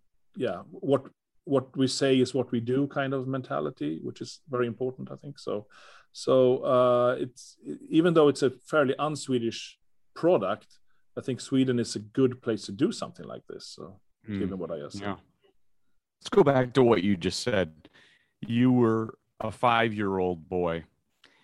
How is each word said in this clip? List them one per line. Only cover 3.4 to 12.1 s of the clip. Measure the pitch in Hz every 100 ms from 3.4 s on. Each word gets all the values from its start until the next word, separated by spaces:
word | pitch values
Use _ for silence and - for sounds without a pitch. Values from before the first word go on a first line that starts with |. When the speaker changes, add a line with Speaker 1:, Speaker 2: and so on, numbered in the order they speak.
| 127 143 151 143 151 160
Speaker 1:
which | 139 -
is | 117 - -
very | 127 120
important, | 110 127 127 135
I | 139
think. | 143 143
So, | - 104 - - - - _
so, | - - 131 127 131
uh, | - 127 123 123 123 127
it's, | 123 - - - - - -
even | 160 175
though | 160 147
it's | 135
a | 131
fairly | - - 156 131 135
un-Swedish | 147 147 - 127 113 - - - _ _ _
product, | - 165 170 95 110 - _ _ _ _ -
I |
think | 127 120
Sweden | - 135 131 120
is | 110 107
a |
good | 107